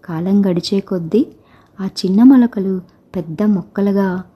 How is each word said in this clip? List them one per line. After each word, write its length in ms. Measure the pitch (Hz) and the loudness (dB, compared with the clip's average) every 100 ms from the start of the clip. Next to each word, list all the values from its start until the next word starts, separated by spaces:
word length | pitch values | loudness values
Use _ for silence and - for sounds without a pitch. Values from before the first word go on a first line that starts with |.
కాలం 420 | - 160 180 202 196 | -10 -6 0 2 2
గడిచే 340 | 175 - 196 | -2 -2 -4
కొద్దీ 460 | - 185 160 208 320 - _ _ _ - | -4 -8 -2 -2 -2 -8 _ _ _ -10
ఆ 60 | 190 | -10
చిన్న 360 | - 185 196 | -6 -2 6
మొలకలు 580 | 247 269 233 220 190 185 175 _ _ 185 | 6 6 4 -2 -6 -6 -10 _ _ -10
పెద్ద 260 | 165 156 | -10 -4
మొక్కలుగా 800 | 214 196 - - 202 196 190 185 185 | -2 -2 -4 -4 -2 0 -2 -4 -10